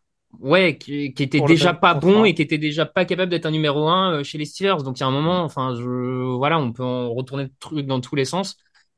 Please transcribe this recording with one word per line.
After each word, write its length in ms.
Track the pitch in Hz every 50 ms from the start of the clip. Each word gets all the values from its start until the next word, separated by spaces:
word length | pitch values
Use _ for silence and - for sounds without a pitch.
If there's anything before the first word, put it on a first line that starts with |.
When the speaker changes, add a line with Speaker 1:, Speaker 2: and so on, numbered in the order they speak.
| _ _ _ _ _ _ - -
Speaker 1:
Ouais, 400 | 101 135 160 185 190 170 139 -
qui, 340 | - - 143 147 143 139 131
qui 80 | -
était 160 | 143 135 - 147
Speaker 2:
Pour 100 | 143 143
le 60 | 165
Speaker 1:
déjà 180 | 156 160 175
Speaker 2:
même 80 | 165 165
Speaker 1:
pas 140 | - 180 170
Speaker 2:
contrat. 160 | 147 139 180
Speaker 1:
bon 140 | 202 214 220
et 100 | 202 160
qui 80 | -
était 160 | 151 139 160 151
déjà 280 | 151 151 147 160 156
pas 180 | 151 - 190 180
capable 260 | 180 180 170 185 180
d'être 160 | 175 165 165
un 40 | 160
numéro 380 | 156 156 156 151 139 147 151 156
un, 300 | 175 190 190 185 165 147
euh, 40 |
chez 160 | 143 - - 151
les 60 | 151
Steelers. 380 | 147 - - 190 196 190 160 135
Donc, 140 | 135 127 -
il 20 |
y 40 | 143
a 20 |
un 40 | 131
moment, 320 | 131 139 151 165 180 180 170
enfin, 300 | 147 - 143 127 131 123
je, 580 | 120 120 123 123 127 123 127 127 127 127 127 127
voilà, 220 | 123 135 147 165 160
on 140 | 143 120
peut 100 | 110 -
en 300 | 127 127 123 127 123 120
retourner 320 | 117 127 131 131 135 139 139
le 80 | 131 _ -
truc 280 | - - 156 151 139
dans 140 | 135 135 127
tous 160 | 127 - -
les 80 | 131 135
sens. 320 | 131 - 180 196 - - _ _ _ _ _ _ _ _